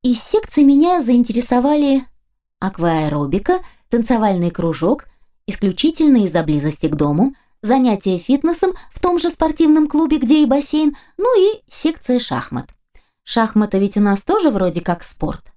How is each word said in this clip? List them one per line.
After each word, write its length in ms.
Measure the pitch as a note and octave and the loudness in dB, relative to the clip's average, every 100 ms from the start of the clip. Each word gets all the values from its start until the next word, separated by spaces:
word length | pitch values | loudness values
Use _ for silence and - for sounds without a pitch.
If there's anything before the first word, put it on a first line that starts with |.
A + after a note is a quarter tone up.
Из 200 | B3+ A#3 | -2 -2
секции 400 | - G#4+ - - | -2 -4 -2 2
меня 400 | C#4 C#4 E4+ F4+ | 4 6 4 2
заинтересовали 1000 | A#3+ A#3+ A#3+ A3 B3 B3 C4+ D4+ C#4+ C4+ C4 _ _ _ _ _ | 2 2 2 -2 -2 0 2 2 2 0 -4 _ _ _ _ _
акваэробика, 1000 | F#3+ F#3+ E3+ D#3+ D3+ D3 C#3+ F3+ - - - _ _ | -8 -2 -2 0 -2 -2 -2 -2 0 -2 -4 _ _
танцевальный 600 | A#3 A3+ A#3+ G#3+ F#3 F3 | -4 0 2 2 0 -2
кружок, 560 | E3 E3+ D#3+ E3+ - - _ _ _ - | -2 -4 -2 -2 -2 -6 _ _ _ -12
исключительно 800 | - G3+ F#3 D#4+ E4 D#4 B3+ | -4 -4 0 -2 2 4 4
из-за 180 | G3 D#3+ | 2 0
близости 440 | D#3 D3 D3 D3 D#3 | 0 -2 -2 -4 -4
к 100 | D3+ | 0
дому, 380 | D3 D3 C4+ - _ _ | 0 2 0 -2 _ _
занятия 580 | G#3+ C4 B3+ G3+ F#3+ F3+ | 0 2 2 0 -2 -4
фитнесом 540 | - C#4 D#4+ E4 F#4 F#4 - | 0 0 0 0 -2 -4 -14
в 60 | - | -4
том 180 | F4+ F4 | -2 0
же 100 | E4 | -2
спортивном 580 | - D#4+ D#4 D#4+ D#4 D4+ | -2 -4 2 4 4 2
клубе, 320 | D4 D#4+ D4 | 0 0 0
где 240 | A#3 D4+ | 2 2
и 40 | D4 | 4
бассейн, 500 | C#4 C#4+ D4+ D4+ D4 _ - | 2 0 0 0 -2 _ -4
ну 200 | A4 A#4 | 0 2
и 220 | G4 A4 _ | 2 0 _
секция 480 | - E4 D#4+ - B3 | -4 -4 -4 -2 -2
шахмат. 520 | - B2+ - B2 - _ _ - _ _ | -2 -8 -6 -10 -12 _ _ -20 _ _
Шахматы 540 | - A#3 A3 G#3+ G#3 F#3+ | -4 -2 0 0 0 0
ведь 200 | G3 G#3 | -2 0
у 20 | |
нас 220 | G3+ G3 | 0 0
тоже 280 | - G#4 E4 | 0 0 0
вроде 300 | G#3 F#3 F3 | 0 -2 -4
как 220 | F3+ E3+ | -6 -6
спорт. 500 | - - D3 - - | -8 -8 -8 -8 -16